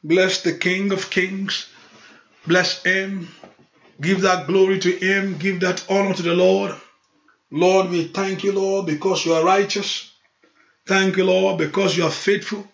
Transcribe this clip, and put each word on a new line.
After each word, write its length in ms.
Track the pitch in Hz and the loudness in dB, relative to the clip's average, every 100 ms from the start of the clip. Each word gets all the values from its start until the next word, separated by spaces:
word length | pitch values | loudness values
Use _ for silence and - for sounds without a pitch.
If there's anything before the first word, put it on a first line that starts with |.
Bless 380 | 151 180 190 - | 2 2 2 0
the 120 | 175 | -4
King 380 | 165 180 185 196 | -2 -2 -2 -2
of 180 | 190 - | -4 -2
Kings. 580 | - 190 196 196 - - - - - - - _ _ - | -2 -2 -4 -6 -6 -10 -20 -20 -20 -20 -20 _ _ 0
Bless 360 | 180 175 - | 0 2 -2
him. 440 | 180 190 196 196 170 - - _ _ _ _ - | -2 -2 -2 -8 -10 -16 -20 _ _ _ _ -6
Give 200 | 156 190 | -2 2
that 260 | 190 180 143 | 2 0 0
glory 320 | 190 190 190 | 2 4 2
to 120 | 175 | 0
him. 460 | 175 185 196 196 156 | 0 0 0 -2 -4
Give 220 | 185 180 | -4 -2
that 240 | 180 185 - | -2 -2 0
honor 240 | 196 196 | 0 0
to 100 | 185 | -2
the 100 | 170 | 0
Lord. 400 | 175 185 196 196 - - _ _ _ _ _ _ | 4 4 4 -2 -8 -18 _ _ _ _ _ _
Lord, 380 | 147 180 190 185 | 0 4 4 2
we 160 | 175 160 | -2 -2
thank 380 | 196 196 180 | -4 -4 -2
you, 100 | 196 | -2
Lord, 320 | 196 190 196 170 | 0 0 0 -2
because 400 | 151 190 170 165 | -2 -2 0 2
you 80 | |
are 100 | 165 | 2
righteous. 680 | 170 196 202 202 196 - - _ _ _ _ _ _ _ - | 4 4 2 -2 -4 -8 -12 _ _ _ _ _ _ _ -2
Thank 320 | 190 190 185 | 2 2 2
you, 80 | 185 | 2
Lord, 320 | 185 190 170 | 2 2 0
because 400 | 156 190 185 156 | -2 0 0 0
you 80 | 160 | -2
are 60 | |
faithful. 560 | - - 202 - 208 - | -2 0 0 -2 -10 -12